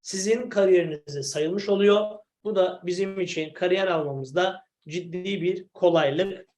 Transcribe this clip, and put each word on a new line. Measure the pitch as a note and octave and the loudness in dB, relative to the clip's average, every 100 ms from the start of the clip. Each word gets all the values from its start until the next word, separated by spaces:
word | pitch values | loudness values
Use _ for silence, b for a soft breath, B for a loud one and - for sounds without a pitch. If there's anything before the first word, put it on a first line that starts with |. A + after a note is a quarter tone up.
sizin | - F#3+ G3 A#3 A#3+ | -8 -6 0 0 0
kariyerinize | G3+ G3 F3+ E3 D3+ - C#3+ | 2 6 6 4 -6 -8 -8
sayılmış | C3+ D3+ D#3 G3 G3+ | -6 -2 -2 -2 0
oluyor. | G3 G3+ G#3 G#3+ - _ _ | 4 6 4 2 -8 _ _
Bu | G#3 G3 | -4 0
da | F#3 - | 0 0
bizim | F3 F3+ G3 F#3+ | -6 -4 -4 -4
için | E3+ D#3+ D#3 | -4 -4 -6
kariyer | - F3+ F#3 F#3+ | -4 0 2 2
almamızda | E3 D3 C3+ C3 D3 F#3 F#3 _ _ - | 0 -2 -6 -4 0 0 -2 _ _ -10
ciddi | E3 F3 F3 F#3 G3 | -10 -8 -8 -6 -2
bir | E3+ F#3 - | -2 -4 -8
kolaylık. | - F3+ E3 C#3+ D3 G3 F#3 - | 2 4 4 2 0 -2 -4 -16